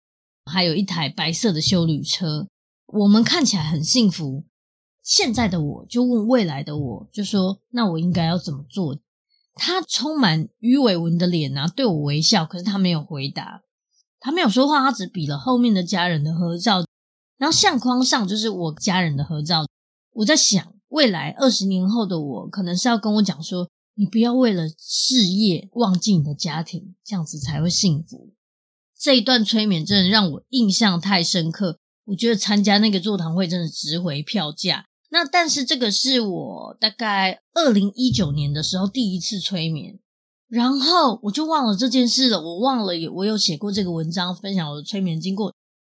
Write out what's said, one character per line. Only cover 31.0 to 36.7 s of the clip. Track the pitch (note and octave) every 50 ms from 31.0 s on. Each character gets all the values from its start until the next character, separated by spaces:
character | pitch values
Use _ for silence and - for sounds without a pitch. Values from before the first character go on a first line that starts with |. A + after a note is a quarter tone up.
| D#3+ F#3+ G3+ F3+
深 | E3+ - - F3+ D#3+ E3
刻， | D#3+ - G#3 F3 D#3+ - _ _ _ _ _
我 | G#3+ G3+
觉 | - A#3 A#3
得 | A#3
参 | G3 - G3 G#3 G#3 G3
加 | G#3+ G3 G#3
那 | A3 A3
个 | G3+ F#3+
座 | E3 G#3+ G#3
谈 | F3+ E3 D#3+ E3
会 | F#3 F#3+ E3
真 | F3+ F3+
的 | E3+ D#3
值 | - - - D3 D#3 E3+
回 | F3+ E3+ C#3 C#3+ D3+
票 | - - G3+ D#3+ D3+
价。 | D3 - - F3+ D3 - - _ _ _ _ -
那 | D4+ E4+ E4+
但 | C4+ - F4+ E4+ D#4
是 | - C#4+ C4
这 | - D#4 B3+
个 | A#3+ G#3
是 | G3 - - B3+ C4+ B3
我 | A3+ G3+ F3+ E3 C#3+ A#2+ F2+ D2+ A#1 A1